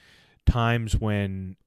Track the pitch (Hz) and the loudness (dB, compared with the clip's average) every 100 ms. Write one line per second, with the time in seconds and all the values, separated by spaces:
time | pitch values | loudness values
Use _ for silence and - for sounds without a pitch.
0 | - - _ _ - 123 117 117 110 - | -20 -20 _ _ 2 2 2 0 0 -2
1 | 110 104 98 95 92 95 | 0 0 -2 -4 -10 -14